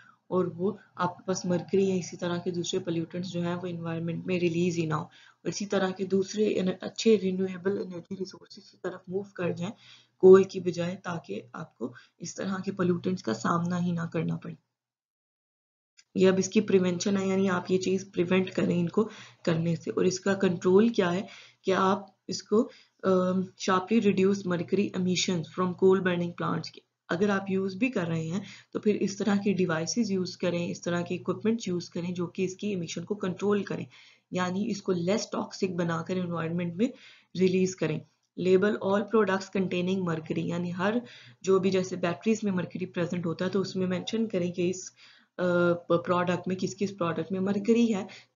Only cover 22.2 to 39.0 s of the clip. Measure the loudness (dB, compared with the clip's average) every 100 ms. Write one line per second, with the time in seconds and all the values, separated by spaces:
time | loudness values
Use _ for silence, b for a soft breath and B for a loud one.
22.2 | -10 -8 0 2 2 B B _ 2 4
23.2 | 2 0 -2 -4 0 0 2 4 4 4
24.2 | 4 2 0 -2 0 0 0 0 0 0
25.2 | 0 -2 -4 -2 -2 4 4 6 2 0
26.2 | -2 -4 -4 -4 -6 -16 _ _ -4 0
27.2 | 2 0 0 -2 -2 -2 -2 0 -2 -2
28.2 | -4 -6 -8 B B -2 0 0 0 -2
29.2 | 0 0 2 0 0 0 -2 -2 0 0
30.2 | -4 -4 -2 -2 -4 -6 -4 -2 -2 -6
31.2 | -4 -2 0 -2 -2 -6 -6 -8 -6 -6
32.2 | -6 -4 -6 -4 -6 -6 -6 -8 -6 -6
33.2 | -6 -2 0 0 -2 -8 -10 b b b
34.2 | b -4 -2 -2 -4 -4 -2 -2 0 -2
35.2 | -2 -6 -6 -4 -4 -2 -2 -4 -4 -4
36.2 | -4 -4 -4 -4 -4 -2 -2 -4 B B
37.2 | B 0 2 2 0 0 -4 -4 -8 _
38.2 | _ -4 2 4 4 0 0 0